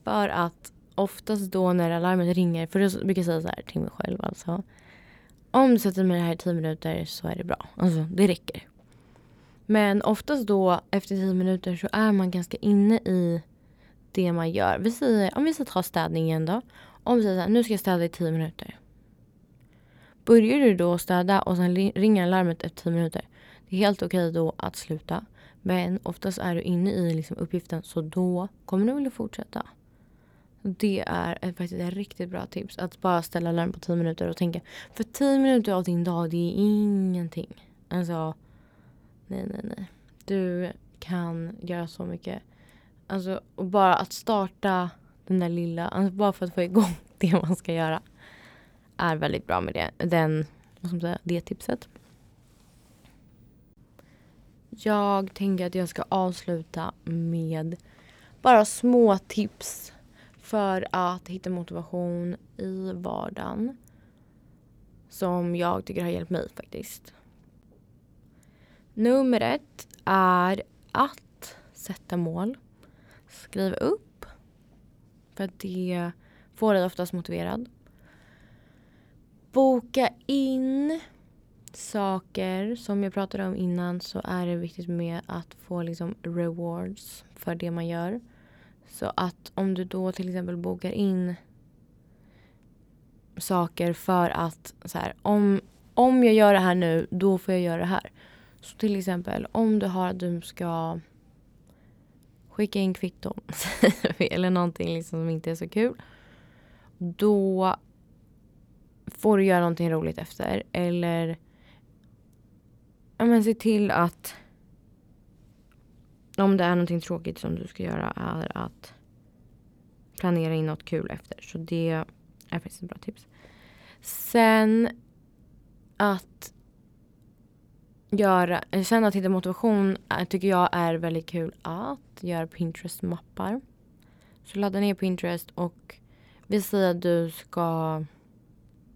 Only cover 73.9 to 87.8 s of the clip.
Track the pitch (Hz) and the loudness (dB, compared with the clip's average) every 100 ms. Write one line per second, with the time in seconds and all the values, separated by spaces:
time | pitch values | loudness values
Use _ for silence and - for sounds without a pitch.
73.9 | 427 - - - - _ _ _ _ _ | -2 -6 -20 -20 -20 _ _ _ _ _
74.9 | _ _ _ _ - 196 - 196 185 180 | _ _ _ _ -8 -8 -8 -8 -4 -2
75.9 | 180 175 - - - _ - 220 196 180 | -2 -4 -8 -20 -20 _ -2 2 4 2
76.9 | - 175 180 170 170 175 220 247 _ _ | -2 -6 -6 -6 -6 -4 -6 -8 _ _
77.9 | _ - - _ - - - _ _ _ | _ -20 -20 _ -20 -20 -20 _ _ _
78.9 | _ _ - _ _ _ 269 269 247 - | _ _ -20 _ _ _ 4 6 4 0
79.9 | 262 247 - - 277 262 262 262 269 294 | 0 0 0 -4 0 0 0 0 0 -2
80.9 | 320 - - _ _ _ _ - - - | -4 -8 -20 _ _ _ _ -20 -18 -8
81.9 | 214 196 190 - - 185 185 208 240 - | -4 -2 -4 -6 -6 -4 -4 -4 -6 -4
82.9 | 202 196 202 190 196 190 185 180 175 175 | -2 -2 -4 -4 -4 -4 -2 -2 -2 -2
83.9 | 175 - - - 180 175 170 170 180 175 | -6 -8 -8 -6 -4 -2 -4 -6 -10 -6
84.9 | 170 170 170 - 175 - - - 175 170 | -4 -4 -6 -8 -12 -12 -18 -10 -6 -6
85.9 | 165 175 214 170 170 170 170 170 170 185 | -6 -8 -8 -6 -4 -4 -4 -6 -6 -8
86.9 | 202 - - - - - 170 175 170 | -10 -16 -20 -20 -10 -8 -6 -4 -4